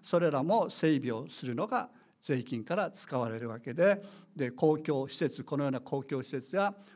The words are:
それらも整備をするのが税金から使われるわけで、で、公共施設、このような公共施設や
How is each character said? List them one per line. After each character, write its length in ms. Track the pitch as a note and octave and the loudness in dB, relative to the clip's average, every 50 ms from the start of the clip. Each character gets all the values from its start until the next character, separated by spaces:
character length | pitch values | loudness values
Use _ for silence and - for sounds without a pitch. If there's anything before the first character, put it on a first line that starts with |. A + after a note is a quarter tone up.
そ 160 | - - F3+ E3+ | -2 2 2 4
れ 120 | E3+ D#3 | 4 4
ら 120 | D3 C3+ | 2 2
も 280 | C#3 E3+ G#3+ A3+ F3 - | 2 4 4 4 2 2
整 260 | - - E3 D#3+ D3+ | 0 2 2 4 4
備 160 | C3+ B2 B2 | 4 2 -2
を 160 | A2+ A2+ C#3+ - | -4 -6 -6 -10
す 180 | - - B2+ | -12 -8 -6
る 80 | B2+ A#2 | -4 -4
の 140 | C3+ G3 A3 | -2 -2 -2
が 200 | C4+ A#3 - - - - _ _ _ _ | -2 -2 -4 -4 -10 -20 _ _ _ _
税 220 | - - C#3 B2+ | -4 -2 -2 -2
金 220 | A#2+ - B2+ A2+ G#2+ | -2 -2 -4 -6 -4
か 100 | - E3+ | -2 0
ら 160 | G#3 F#3+ - | 0 0 -2
使 260 | - - - - C#3+ | -4 -8 -8 -4 -2
わ 120 | B2+ A#2+ A2+ | -2 0 -2
れ 100 | A2+ A2+ | -2 -4
る 100 | A#2+ A2+ | -6 -6
わ 120 | A2+ A#2 | -8 -8
け 140 | - B2+ B2+ | -8 -4 2
で、 280 | D#3+ F3 G3+ G3 G3+ - - - - - - - | 4 6 6 6 4 -2 -12 -18 -20 -20 -10 -6
で、 160 | C#3+ C3 B2 | -4 -4 -4
公 280 | B2 - E3 D#3 D#3 D3+ | 0 2 4 4 4 4
共 280 | D#3 D#3+ D3 C3+ C3+ | 2 0 0 0 -2
施 120 | D3 - - | -4 -2 -2
設、 260 | E3+ C3 - - C3 | -2 -2 -2 -4 -8
こ 120 | - D3 | -4 -2
の 60 | C#3+ | 0
よ 60 | C#3+ C#3 | 0 0
う 40 | |
な 80 | C3 B2+ | 0 -2
公 220 | - - D3 C#3 | -4 -4 -4 -4
共 200 | C3 - D3 C3 | -4 -4 -6 -6
施 80 | B2+ - | -4 -6
設 260 | D3 C3 - - F3 | -6 -8 -6 -4 0
や 180 | G3 G3 G3+ G3 - - - - | 0 0 0 -2 -6 -14 -20 -20